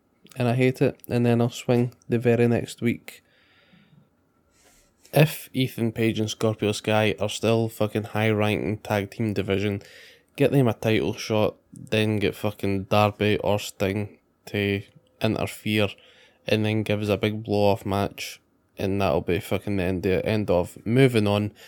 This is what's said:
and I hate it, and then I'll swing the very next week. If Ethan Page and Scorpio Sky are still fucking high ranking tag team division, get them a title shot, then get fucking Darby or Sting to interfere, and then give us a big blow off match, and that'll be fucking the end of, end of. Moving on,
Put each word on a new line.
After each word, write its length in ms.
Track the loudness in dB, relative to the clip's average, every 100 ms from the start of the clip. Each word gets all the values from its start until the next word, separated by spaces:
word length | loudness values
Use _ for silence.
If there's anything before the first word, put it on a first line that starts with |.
| _ _ _ -4
and 120 | 0
I 80 | 2
hate 260 | 2 2
it, 180 | 0 -2 -4
and 180 | 0 2
then 160 | 2
I'll 80 | 2
swing 420 | -2 0 2 0 -4 -4
the 80 | 0
very 300 | 2 4 4
next 340 | 2 -2 -4
week. 400 | -4 -4 -8 -20 _ _ _ _ _ _ _ _ _ _ _ _ _ _ _ _ _ _ _
If 360 | 2 2 2 -8
Ethan 380 | -4 -4 -2 -4
Page 280 | 0 -2 0
and 100 | -4
Scorpio 420 | -2 -2 0 -2
Sky 440 | -2 0 2 2 0
are 100 | -4
still 380 | -2 0 0 0
fucking 340 | -2 -2 -2
high 260 | -4 -2 0
ranking 460 | 2 2 0 -2 -6
tag 320 | -2 -2 -2
team 220 | -4 -4
division, 480 | -2 -2 -2 -2 -4 -8 -20 -20 -20 _ -2
get 140 | 0
them 160 | 2 2
a 60 |
title 400 | 0 0 0 0
shot, 420 | -4 -2 0 0 -2 _
then 440 | -20 -4 0 0 0
get 180 | -2 -2
fucking 500 | -6 -4 -4 -4 0
Darby 520 | 4 4 2 0 2
or 220 | 0 -2
Sting 580 | -4 -4 -2 -2 -6 -10 _ _ -8
to 340 | -2 0 -2 -6 _ _ _
interfere, 680 | -2 -2 -4 -6 -2 0 0 -2 -18 -20 -20 _ -2
and 180 | 0 2
then 180 | 0
give 180 | 0 -2
us 80 | 0
a 80 | 0
big 260 | 0 -4
blow 280 | -2 2 2
off 140 | 2 0
match, 560 | -2 -2 -4 -12 -12 _ _ _ -6
and 240 | -4 0
that'll 200 | 2 0
be 180 | 0 -4
fucking 360 | -2 -6 -4 -2
the 60 |
end 220 | -2 -2 0
of, 200 | 0 0
end 240 | -2 0
of. 280 | 0 0 -6 0
Moving 420 | 4 4 4 2
on, 240 | 2 0 -6